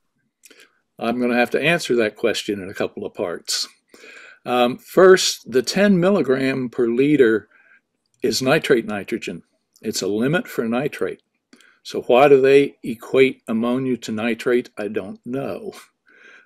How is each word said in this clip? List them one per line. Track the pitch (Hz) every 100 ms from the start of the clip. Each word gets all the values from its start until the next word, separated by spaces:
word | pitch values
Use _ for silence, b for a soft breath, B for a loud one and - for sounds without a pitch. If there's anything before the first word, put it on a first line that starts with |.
| _ _ _ _ _ b b b b -
I'm | 113 120
gonna | 123 120
have | 120
to | -
answer | 143 170 - 120
that | 110 -
question | 113 95 - 101
in | 95
a |
couple | 104 98 - 98
of |
parts. | - 95 85 - - - _ _ B B B B B -
Um, | 123 123 127
first, | - - 185 185 - - -
the | 123
ten | 120 - 202 190
milligram | 175 202 135 135 135 135 127
per | - 117
liter | 120 143 147 120 107 - b b b b _ _ _
is | 120 117
nitrate | 131 156 - 127 104
nitrogen. | 104 92 107 - 85 - _ _ _
It's | 113 110
a | 95
limit | 104 127 170 -
for | - 117
nitrate. | 117 147 - 90 - _ _ _ b b b
So | - 107
why | - 123 143
do | 139
they | 135 139 143 -
equate | - 113 - 131 131 127 -
ammonia | 113 117 127 131 120
to | -
nitrate? | 107 117 113 - 123 120 -
I | 104
don't | 110 95 107
know. | - 131 131 92 - - - _ _ b b b